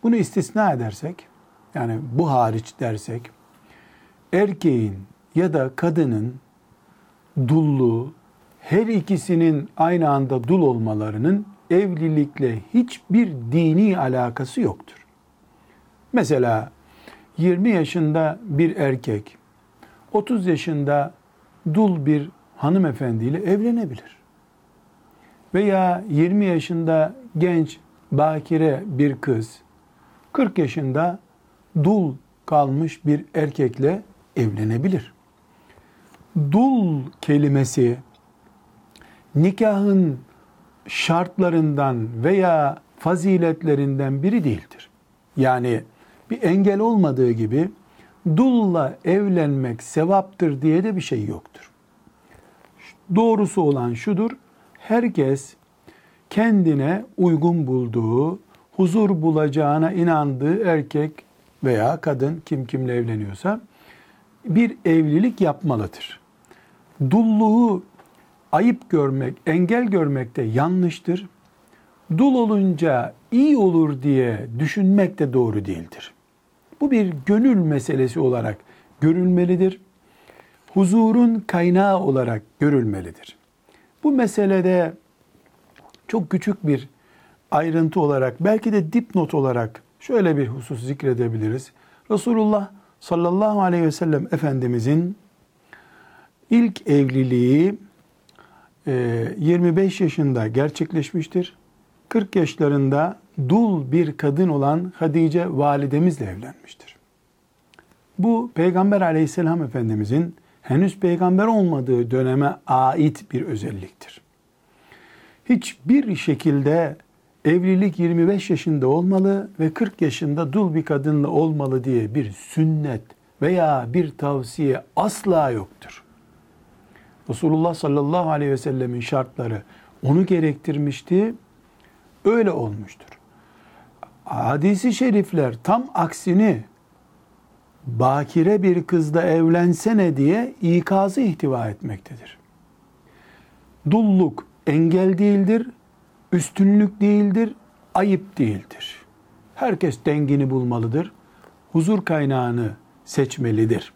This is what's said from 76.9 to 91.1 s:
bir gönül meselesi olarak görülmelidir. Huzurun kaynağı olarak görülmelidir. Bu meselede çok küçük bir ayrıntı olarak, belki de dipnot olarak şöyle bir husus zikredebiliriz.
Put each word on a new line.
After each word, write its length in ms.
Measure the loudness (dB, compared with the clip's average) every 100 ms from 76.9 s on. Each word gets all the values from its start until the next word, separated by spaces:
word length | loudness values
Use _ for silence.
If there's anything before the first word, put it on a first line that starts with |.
bir 220 | 2 0 -2 0
gönül 300 | 4 4 4
meselesi 640 | 2 0 -2 0 0 0
olarak 380 | 0 0 -4 -8 -14 -20 _ _
görülmelidir. 800 | 0 2 2 2 2 2 0 -2 _ _ _ _ _ -20 -20 _ _
Huzurun 720 | 0 2 4 4 4 4 2 -2
kaynağı 520 | 0 2 4 4 2
olarak 420 | 0 0 0 -4 -8 _
görülmelidir. 800 | 2 2 0 -4 -10 -16 -20 -20 _ _ _ _ _ _
Bu 80 | 0
meselede 840 | 2 0 0 2 2 2 2 0 -4 _ _ _ _ _ _ _ _ -20 _ _
çok 220 | -6 -2
küçük 380 | -4 -2 -4 -2
bir 220 | -2 -4 _ _ _ _ _ _
ayrıntı 480 | -2 0 0 0 0
olarak, 360 | 0 0 0 -2
belki 340 | 0 0 0
de 200 | 0 0
dipnot 400 | -2 -2 -2 0
olarak 500 | 0 0 0 -2 -8 _ _
şöyle 380 | -2 0 2 2
bir 100 | -2
husus 360 | -6 -10 -10
zikredebiliriz. 880 | -8 -4 -2